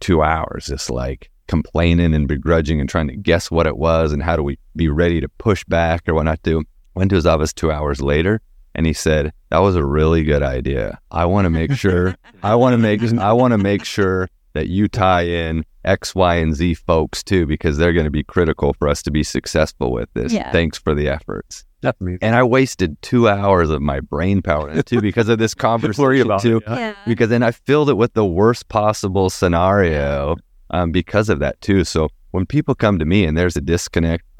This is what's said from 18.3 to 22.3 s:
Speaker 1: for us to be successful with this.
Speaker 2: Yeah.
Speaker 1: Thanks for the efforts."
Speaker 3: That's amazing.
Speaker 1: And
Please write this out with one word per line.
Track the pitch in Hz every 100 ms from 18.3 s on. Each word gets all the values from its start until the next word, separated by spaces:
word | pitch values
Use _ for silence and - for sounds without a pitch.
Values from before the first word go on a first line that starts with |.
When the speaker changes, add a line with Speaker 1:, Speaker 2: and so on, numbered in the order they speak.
| - 82 - 71
Speaker 1:
for | 69 73
us | 73
to | -
be | 73
successful | 73 67 - 80 78 - 62
with | 60 57
this. | - 62
Speaker 2:
Yeah. | 220 64
Speaker 1:
Thanks | 82 82 -
for | -
the | 73 73
efforts." | 71 - 50 - - - _
Speaker 3:
That's | 135 -
amazing. | 90 90
Speaker 1:
And | 107